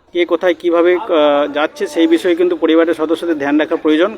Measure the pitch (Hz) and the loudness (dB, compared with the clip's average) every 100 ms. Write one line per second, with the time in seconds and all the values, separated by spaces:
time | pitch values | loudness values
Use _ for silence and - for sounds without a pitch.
0 | _ 175 170 170 185 170 175 165 170 180 | _ -4 -2 0 0 0 0 2 2 0
1 | 175 165 147 143 147 143 156 - 202 170 | 0 2 2 2 -2 -2 -4 -4 -6 0
2 | 165 165 185 170 180 170 160 160 165 151 | 2 2 0 0 0 0 2 2 2 -2
3 | 156 160 170 151 139 147 151 165 156 156 | -2 -2 -2 -4 0 0 0 -2 0 0
4 | 196 | 0